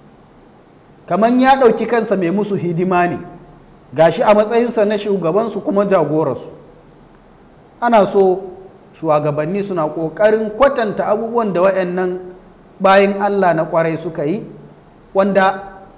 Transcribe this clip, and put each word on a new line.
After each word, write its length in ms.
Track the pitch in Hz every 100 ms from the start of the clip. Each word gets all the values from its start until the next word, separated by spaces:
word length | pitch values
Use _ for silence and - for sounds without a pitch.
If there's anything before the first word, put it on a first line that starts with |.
| - - - - - - _ - _ - -
Kaman 320 | 175 226 247
ya 160 | 262 269
ɗauki 300 | 240 220 220
kansa 300 | 233 214 196
mai 140 | 170
musu 240 | 196 208 185
hidima 500 | 175 170 185 180 175
ne, 100 | 147 - - - - - - -
gashi 300 | 127 165 190
a 120 | 220
matsayinsa 500 | 208 214 233 240 226 208
na 100 | 214
shugabansu 640 | 208 196 165 190 233 196
kuma 240 | 196 202
jagorarsu. 640 | 190 185 147 156 147 120 - - - - - - - - _ - - - - -
Ana 260 | - 226 190
so 340 | 202 190 185 - - - - -
shugabanni 720 | - 160 151 147 143 151 202
suna 240 | 202 175 151
ƙoƙarin 600 | 165 160 160 214 220 220 214
kwatanta 500 | 269 262 220 185 175
abubuwan 440 | 226 226 233 214
da 80 | 170
waɗannan 580 | 190 190 180 180 185 185 180 - - - - -
bayin 400 | 185 196 196 202
Allah 320 | 202 202 185
na 100 | 160
ƙwarai 320 | 160 170 165 156
suka 260 | 175 165
yi, 200 | 143 180 - - - - - - -
wanda 480 | 196 202 196 190 196 - - -